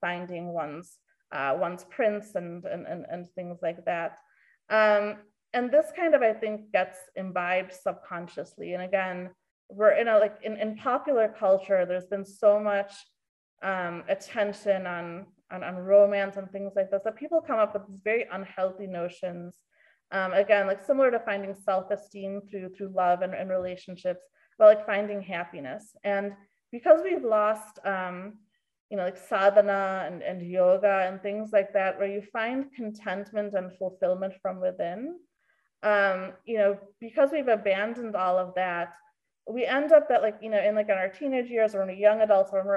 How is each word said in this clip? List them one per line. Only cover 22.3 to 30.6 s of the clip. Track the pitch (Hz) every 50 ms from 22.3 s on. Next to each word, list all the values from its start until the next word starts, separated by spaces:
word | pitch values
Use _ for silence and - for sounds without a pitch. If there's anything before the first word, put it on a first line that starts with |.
| 196 202 202 202
through, | 202 196 185 185
through | 185 - 202 190 190
love | 185 180 180 180 180
and, | 185 185 185
and | - 190 190
relationships, | 185 185 180 180 180 180 - - 180 180 - 185 175 180 - _ _ _ _ _ _ -
but, | 220
like, | 214 214 214 -
finding | - 202 202 208 208 208 202
happiness. | 190 175 185 170 175 - - 160 139 127 127 - - - - _ -
And | 202 202 196 202 202 202 - _ _ _ _ _ _ -
because | 233 - 339 320 330 359
we've | 381 349 302 262
lost, | 226 214 214 208 214 214 214 - - - - -
um, | 202 196 185 185 180 180 180 190 208 214 - _ _ _ _ _ _ _ _ _ -
you | 214
know, | 196 180
like, | 185 185
sadhana | - - - 233 190 196 202 202 214 202 202 196 196 196 190 190 190 175
and, | 151 180 170 -
and | - 185 180
yoga | 175 175 180 185